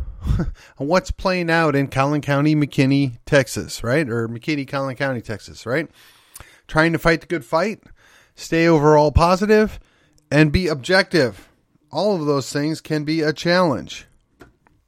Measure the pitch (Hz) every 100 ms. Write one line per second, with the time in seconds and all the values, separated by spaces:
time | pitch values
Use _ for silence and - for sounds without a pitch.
0 | - - - - 151 - - - 139 185
1 | 185 - 190 180 170 165 160 139 139 139
2 | 139 147 139 139 151 151 143 - 135 139
3 | 135 120 - 143 131 - 80 - 110 143
4 | 135 117 113 117 165 147 131 139 135 123
5 | 139 123 - 104 - 78 107 143 156 _
6 | _ _ _ - - _ - 156 165 160
7 | 165 165 - 170 - 165 202 - _ -
8 | _ _ _ - - 165 165 160 151 151
9 | 151 127 170 185 208 214 214 - _ _
10 | _ _ - 147 156 165 175 139 117 185
11 | 185 170 123 101 - _ _ _ _ 143
12 | 202 185 147 139 - 147 147 151 - 156
13 | 147 160 151 143 170 180 175 107 - -
14 | - _ _ _ - _ _ _